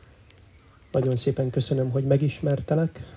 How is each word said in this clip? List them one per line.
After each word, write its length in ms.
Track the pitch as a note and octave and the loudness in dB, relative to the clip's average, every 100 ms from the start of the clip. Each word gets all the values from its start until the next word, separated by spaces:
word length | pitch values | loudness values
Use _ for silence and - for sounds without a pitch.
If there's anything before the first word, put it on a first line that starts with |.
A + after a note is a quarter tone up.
| - - - - - - - - - | -20 -20 -20 -20 -20 -20 -20 -20 -4
Nagyon 240 | C3+ C3 B2 | 0 0 0
szépen 340 | C#3 C3+ C3 | 0 0 -2
köszönöm, 400 | C3+ - C3+ C3 | -2 0 0 0
hogy 140 | B2+ C3+ | 0 2
megismertelek. 920 | C#3 D3 - D3 C#3 - D3+ E3 - - | 4 2 0 -2 -2 0 0 0 -4 -16